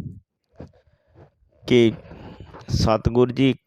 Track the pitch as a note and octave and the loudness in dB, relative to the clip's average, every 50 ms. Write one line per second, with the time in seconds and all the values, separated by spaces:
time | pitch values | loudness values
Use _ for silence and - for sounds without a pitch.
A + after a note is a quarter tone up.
0 | - - - - - _ _ _ _ _ _ - - - _ _ _ _ _ _ | -14 -14 -16 -20 -20 _ _ _ _ _ _ -20 -20 -20 _ _ _ _ _ _
1 | _ _ _ - - _ _ _ _ _ _ _ _ - B2+ A#2+ A#2 A2+ - - | _ _ _ -20 -20 _ _ _ _ _ _ _ _ 2 4 4 4 4 2 -2
2 | - - - - - - - - - - - - - - - - - A#2 A2 G#2 | -10 -20 -20 -20 -20 -20 -20 -20 -20 -20 -20 -20 -10 -6 -4 -2 0 0 0 0
3 | - A#2+ A#2 A#2+ B2 B2 A#2+ B2 C3+ C3+ B2 - _ | 0 0 2 2 2 0 0 0 0 0 0 -2 _